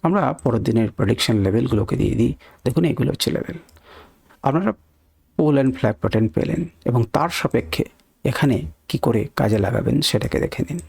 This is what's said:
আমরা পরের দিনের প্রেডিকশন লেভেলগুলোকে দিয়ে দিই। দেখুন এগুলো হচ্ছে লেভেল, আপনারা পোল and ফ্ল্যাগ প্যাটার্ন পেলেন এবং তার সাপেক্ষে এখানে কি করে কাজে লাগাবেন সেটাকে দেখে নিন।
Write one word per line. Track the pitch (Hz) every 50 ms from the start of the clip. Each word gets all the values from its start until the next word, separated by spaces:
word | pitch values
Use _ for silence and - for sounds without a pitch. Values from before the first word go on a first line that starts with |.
| -
আমরা | 165 185 202 160 131 - - -
পরের | 135 113 110 -
দিনের | - 110 113 113 104 -
প্রেডিকশন | - 98 95 - - - - 113 107 98
লেভেলগুলোকে | 95 95 117 - 131 117 107 101 - - -
দিয়ে | 104 101 - -
দিই। | 117 - - - - - - _ _
দেখুন | - 123 160 170 160
এগুলো | - - - 160 -
হচ্ছে | - - - -
লেভেল, | - - - 175 165 - - - - _ - - - - - _ _ _ _ - _ -
আপনারা | 139 139 165 190 214 202 _ _ _ _ _ _ _ _ _ _ _ _
পোল | - 156 151 147 139
and | 135 131 127
ফ্ল্যাগ | - - 110 107 -
প্যাটার্ন | - 107 - 110 113 110 -
পেলেন | - - - - - 170 165 _ _ - -
এবং | 123 123 110 - -
তার | - 151 175 - -
সাপেক্ষে | - - - 135 - - - - - - _ _ _ _ _ _ _
এখানে | 143 127 - - 143 120 90 76 80 - _ _ _
কি | - - -
করে | - 113 110 - - _ -
কাজে | - 113 110 107 101
লাগাবেন | 98 - 104 - 113 123 147 156 -
সেটাকে | - - - - - - -
দেখে | - - - -
নিন। | - 147 170 -